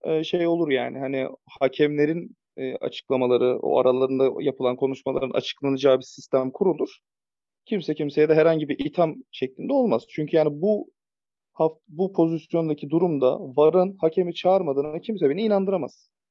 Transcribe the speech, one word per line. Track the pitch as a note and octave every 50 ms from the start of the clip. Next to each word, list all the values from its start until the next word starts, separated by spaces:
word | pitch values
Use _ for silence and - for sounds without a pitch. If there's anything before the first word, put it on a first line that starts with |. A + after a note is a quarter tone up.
| -
e, | - D#3+ D#3 D#3+
şey | - - F3+ E3+
olur | E3+ E3+ E3+ E3+ D3+
yani | C3+ B2+ B2 B2+ B2+ C3
hani | C3+ C3 C#3 C3+ C3 - - - _ _ - -
hakemlerin, | C3+ C3+ - - D3+ D3 D3 D3 D3 D3+ E3 E3+ F3 - - _ _ _ _
e, | - C3+ C3 B2+
açıklamaları, | - - - - - - - C#3 B2+ B2+ B2 B2 A#2+ B2 B2+ B2 -
o | - - - B2
aralarında | B2+ C3 B2+ B2+ C3 C3 C3+ C3 C3+ C3 - - C#3
yapılan | C#3+ C3 - C3+ B2 B2
konuşmaların | B2+ C#3+ C3+ C3+ C3 - C3+ C3+ C#3 C3+ B2
açıklanacağı | - - - - - - C#3+ C#3 C3+ C3+ C3+ C#3+ C3 B2+
bir | B2
sistem | - - - - - - C3+ C3 C3
kurulur. | B2+ - G3 F#3 D#3+ D3+ - - - - _ _ _ _ _ _ _ _ _ _ _ _ _
Kimse | - A3 G3 D#3+ - D3+
kimseye | - D#3 D3 C#3+ D3+ D3+ D#3
de | D#3
herhangi | D#3+ D#3 E3 E3 D#3+ D3+ C#3
bir | C#3+ -
itham | C#3 D3+ - - E3+ D#3 D3 C4 - _
şeklinde | - - - - - - - - C4+
olmaz. | C#4 B3+ G#3+ B2+ A2+ - -
Çünkü | - - D3+ C#3+ -
yani | D#3+ D3+ D3+ D3 D3 E3
bu | G#3 G#3+ G#3 - - _ _ _ _ _ _ _ _ _ _ _ _ _
haf-, | - D#3+ D#3+ D#3+ - _ _
bu | D3+ D3+ F#3+ F#3 F#3+
pozisyondaki | - E3 E3 E3 D#3+ D#3 _ - E3 E3 D#3+ D3+ C#3+ - C#3+
durumda | D3 E3+ F3+ F3+ D#3+ C#3 C3 B2+ D3 G#3
varın | G3 C#3 B2 D3 D3+ D#3 E3 F#3 F3+ F#3+ G3 F#3+
hakemi | - E3 D#3+ G3 F3+ F3 E3+
çağırmadığına | - - F3+ F#3+ G3 F3+ D3+ C3+ C#3 C#3+ D3+ D3+ E3+
kimse | - - A3 F#3+ E3+ C3+
beni | C#3 F#3 A3+
inandıramaz. | A3 G#3 G3 G3 F#3+ F#3+ F3+ C#3 B2 - _ _ _ _ _ _ _